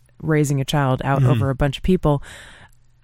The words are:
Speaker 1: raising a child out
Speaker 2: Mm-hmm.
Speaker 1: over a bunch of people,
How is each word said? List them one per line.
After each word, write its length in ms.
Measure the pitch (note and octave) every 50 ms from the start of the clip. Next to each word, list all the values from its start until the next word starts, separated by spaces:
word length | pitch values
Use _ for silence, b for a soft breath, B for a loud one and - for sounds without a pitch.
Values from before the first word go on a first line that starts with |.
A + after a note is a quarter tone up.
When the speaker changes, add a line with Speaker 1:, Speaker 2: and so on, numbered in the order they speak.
| _ _ _ -
Speaker 1:
raising 400 | - D3+ D#3 D3+ D3+ C3+ D3 C3+
a 40 | C3+
child 360 | - - D3 C#3+ C3 C3 B2+ -
out 180 | C3 C#3 C#3
Speaker 2:
Mm-hmm. 100 | C3+ B2+
Speaker 1:
over 180 | C3 A2+ A#2+ C3+
a 60 | C3+
bunch 220 | C3 D3 C#3+ C3
of 60 | - -
people, 380 | - F#3 F3+ - D#3 D3 C#3 B B B B B B B B B B B _ _ _ _ _